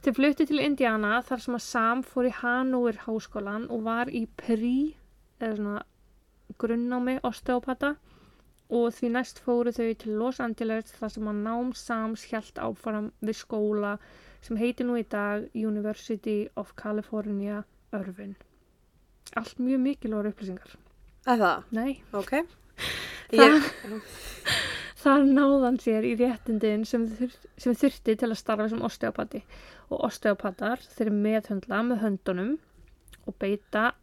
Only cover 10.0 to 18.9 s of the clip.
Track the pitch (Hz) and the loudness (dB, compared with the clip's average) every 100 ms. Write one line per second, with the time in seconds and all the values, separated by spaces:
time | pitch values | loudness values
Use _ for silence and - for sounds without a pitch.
10 | 220 214 240 254 240 220 226 220 220 - | -4 -2 -2 -2 -4 -2 -2 -4 -6 -10
11 | 220 214 214 208 214 233 247 247 - 233 | -10 -6 -6 -4 -4 -2 -4 -6 -6 -4
12 | 220 226 - 226 214 - 226 214 226 214 | -4 -6 -6 -8 -8 -8 -6 -6 -6 -4
13 | 214 _ 214 220 - 220 208 208 202 208 | -6 _ -6 -6 -6 -2 0 0 -2 -6
14 | - - - - - 226 240 247 247 240 | -12 -20 -20 -20 -8 -2 0 0 -2 -2
15 | 220 208 208 208 - 226 220 208 208 214 | -2 -4 -2 -4 -6 -4 -2 -2 -4 -6
16 | - 214 - 208 214 - 202 - 214 214 | -6 -6 -2 -2 -2 -8 -12 -10 -6 -6
17 | 214 214 208 202 202 208 214 _ _ 214 | -4 -6 -4 -4 -4 -6 -10 _ _ -8
18 | 190 185 202 196 - _ _ _ _ | -8 -10 -14 -16 -20 _ _ _ _